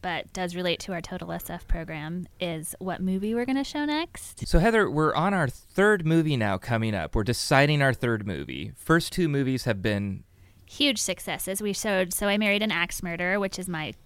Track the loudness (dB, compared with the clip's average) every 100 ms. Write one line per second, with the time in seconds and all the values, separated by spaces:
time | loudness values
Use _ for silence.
0 | -4 -6 -6 -6 -4 -2 -2 -2 -4 -8
1 | -8 -10 -8 -10 -8 -12 -2 -2 -2 -10
2 | -8 -8 -10 -8 -6 -6 -8 -8 -8 -4
3 | -2 -2 -2 -2 0 -2 -2 -4 -2 -2
4 | -4 -10 -16 -10 4 6 6 6 4 4
5 | 2 4 2 2 0 -4 -6 4 6 6
6 | 4 4 4 2 2 0 0 0 0 -2
7 | -2 -2 0 -2 4 4 6 4 2 2
8 | 0 0 -2 -6 -6 -8 -10 -12 2 2
9 | 4 -2 0 2 0 0 -2 0 0 0
10 | -2 -6 -10 _ -20 -20 -20 0 2 2
11 | -4 -6 -6 -6 -4 -4 -4 -2 0 0
12 | 0 0 0 2 2 2 2 0 -2 -4
13 | -8 -4 -2 0 -2 -4 -6 -6 -6 -10